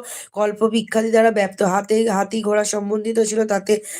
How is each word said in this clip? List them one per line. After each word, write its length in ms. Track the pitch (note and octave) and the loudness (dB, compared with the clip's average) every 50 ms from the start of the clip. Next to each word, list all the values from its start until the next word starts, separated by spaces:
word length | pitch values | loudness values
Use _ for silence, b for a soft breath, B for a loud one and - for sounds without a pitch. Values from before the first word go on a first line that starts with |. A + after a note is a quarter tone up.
| B B B B B B | B B B B B B
কল্পবৃক্ষাদি 800 | B G3+ G#3 G#3 G#3 - A3 A3 A3+ A3+ A3 - - A3 A3 A3+ | B -2 -2 -2 0 0 0 0 2 0 -2 0 0 0 2 4
দ্বারা 200 | A3+ A3 A3+ A3+ | 4 4 4 4
ব্যাপ্ত, 320 | G#3 G#3 G3 F#3+ G3 - G#3 | 4 2 0 -2 0 0 0
হাতে, 460 | F3+ F#3 G3+ G3+ G#3 A3 A3 A3+ A3+ | 2 2 0 0 0 0 2 2 2
হাতি 320 | F#3+ G3 G3 F#3+ A3 A3 | 0 0 -2 -2 -2 -2
ঘোড়া 220 | G#3 G#3 G#3 G#3+ G#3 | -2 0 0 0 0
সম্বন্ধিত 560 | G#3 A3 G#3 G3+ G3+ G#3+ G#3+ G#3+ A3+ A3+ A3+ | 0 -2 -4 -4 -2 -4 -2 -2 0 0 0
ছিল, 260 | A3 A3 G#3+ A3+ A3 | 0 2 0 0 0
তাতে 340 | G#3+ G3+ G3 G3 - G#3+ G#3+ B B B | 0 0 -2 0 0 0 0 B B B